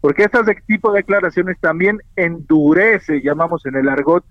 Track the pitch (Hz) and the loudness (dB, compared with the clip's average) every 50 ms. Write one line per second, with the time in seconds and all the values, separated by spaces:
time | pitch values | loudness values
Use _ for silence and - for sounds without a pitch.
0 | - 143 143 - 202 208 - 254 233 220 202 - _ - 214 202 - 226 208 202 | 0 -2 0 2 0 0 2 0 0 0 -2 -4 _ -4 -4 -2 0 0 0 0
1 | 190 - 196 202 190 180 - - 175 185 180 - - 160 160 165 180 196 214 214 | -2 0 -2 -2 -2 -2 -2 -2 -4 -4 -6 -4 -2 -2 -2 0 0 0 -2 -2
2 | - - - - 185 170 170 160 147 - 160 156 147 147 156 170 196 220 226 190 | -8 -14 -6 -4 -4 -4 -4 -8 -4 0 2 2 4 4 4 4 4 2 2 0
3 | - - 156 147 127 143 147 151 165 165 170 160 _ 139 131 135 131 139 139 143 | -2 -4 -4 -2 -2 -2 -2 -2 -2 -4 -4 -6 _ -6 -4 -2 0 0 0 0
4 | 143 143 165 175 - _ | 0 2 0 0 0 _